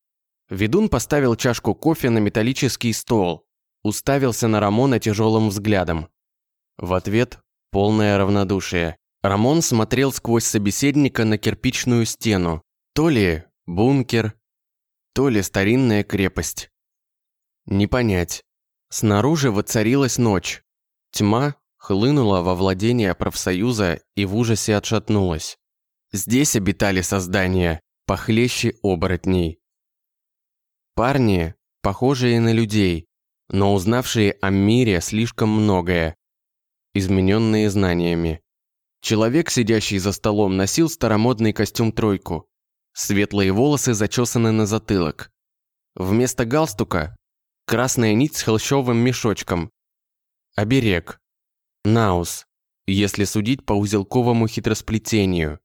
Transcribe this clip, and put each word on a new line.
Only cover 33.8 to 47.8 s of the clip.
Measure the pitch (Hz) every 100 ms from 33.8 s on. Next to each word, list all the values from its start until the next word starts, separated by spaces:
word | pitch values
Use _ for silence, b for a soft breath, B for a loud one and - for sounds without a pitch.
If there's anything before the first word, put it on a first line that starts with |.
| 92 120 127 117 104 -
о | 95
мире | 98 98 117 123 92
слишком | - 107 117 - 110
многое, | 107 107 95 87 87 80 78 _ _ _ _ _ _ _ 101
измененные | 95 95 95 104 113 110 107
знаниями. | 101 95 85 85 85 85 80 - _ _ _ _ _
Человек, | - 110 110 135 160
сидящий | - 107 110 - 101
за | 92
столом, | 95 113 104 101 95
носил | 98 - 165
старомодный | - 117 107 113 117 113
костюм-тройку. | 101 104 - 113 - 110 98 - 82 - _ _ _ _ -
Светлые | - 101 101 101 95
волосы | 95 139 147 - 107
зачесаны | 104 - 120 127 113
на | 110 107
затылок. | 107 - 98 80 - - _ _ _ _ _ _ -
Вместо | 92 107 123 - 117
галстука – | 143 156 - 113 90 78 - _ _ _ _ -
красная | 113